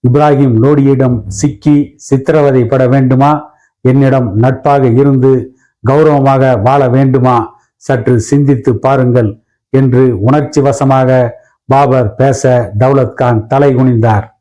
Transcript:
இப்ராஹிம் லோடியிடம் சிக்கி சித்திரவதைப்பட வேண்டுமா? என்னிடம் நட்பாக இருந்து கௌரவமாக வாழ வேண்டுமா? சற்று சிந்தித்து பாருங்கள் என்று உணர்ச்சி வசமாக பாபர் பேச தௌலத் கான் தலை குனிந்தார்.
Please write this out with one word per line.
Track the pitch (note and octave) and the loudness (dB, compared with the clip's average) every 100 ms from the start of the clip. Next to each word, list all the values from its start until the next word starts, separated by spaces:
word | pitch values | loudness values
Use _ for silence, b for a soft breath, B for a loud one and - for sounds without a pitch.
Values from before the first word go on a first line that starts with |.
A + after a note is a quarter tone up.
இப்ராஹிம் | B2+ C3+ D3+ C#3 C#3 A2 | 0 2 2 2 0 2
லோடியிடம் | C3 C#3+ C#3 C3+ C3 A#2 G2 | 2 2 0 0 0 -2 -8
சிக்கி | F#2+ D3 C#3 D3+ D3 C#3+ _ | -6 -6 -4 0 0 -2 _
சித்திரவதைப்பட | - C3+ C3+ D#3 C#3+ C3 A#2 C3 B2+ | -4 -4 0 0 2 0 0 0 0
வேண்டுமா? | C3+ C3 C3 C#3 D3+ - b b b | 0 0 2 0 -2 -8 b b b
என்னிடம் | C3 C3+ C3+ C3 A#2 | 0 2 2 0 -2
நட்பாக | G2+ A2+ A#2+ D3 C#3+ C3 | -2 -2 -2 -2 0 2
இருந்து | A#2 C#3+ C3+ C3 C3 - b b b | 2 2 2 2 0 -2 b b b
கௌரவமாக | A2+ C#3 D#3 C#3+ C3+ C3+ C3 A#2+ | -2 2 2 2 0 2 0 0
வாழ | G#2+ C#3+ C3 | 0 0 0
வேண்டுமா? | B2+ C3+ C3 B2+ B2 - b b b | 0 0 0 0 0 -4 b b b
சற்று | - C3 A#2+ A#2+ | -6 -4 0 -2
சிந்தித்து | - C#3+ C#3 C3 - G#2+ | 0 0 0 0 -2 -2
பாருங்கள் | C3 C3+ B2 A#2+ A2 G#2+ _ _ _ | -2 0 0 0 -2 -6 _ _ _
என்று | C3 C3+ B2 C3 G2+ | 0 0 2 0 0
உணர்ச்சி | A2 D3 C3+ D3+ | 0 0 0 -2
வசமாக | C#3 C#3 C3+ C3 C3 B2+ A#2+ B B B - | -2 -2 0 0 2 0 0 B B B -2
பாபர் | C3+ B2 C3 A2 | 0 2 0 -2
பேச | - C3+ C3+ C3+ B2 G#2 G#2 | -2 -2 0 0 0 -2 -2
தௌலத் | B2+ C#3 A#2+ - | 0 0 -2 -4
கான் | B2 A2+ G#2+ | -2 -2 -2
தலை | C#3 C#3+ | 0 0
குனிந்தார். | B2+ C3 A#2 A2+ G#2+ - _ | 2 0 2 0 -2 -4 _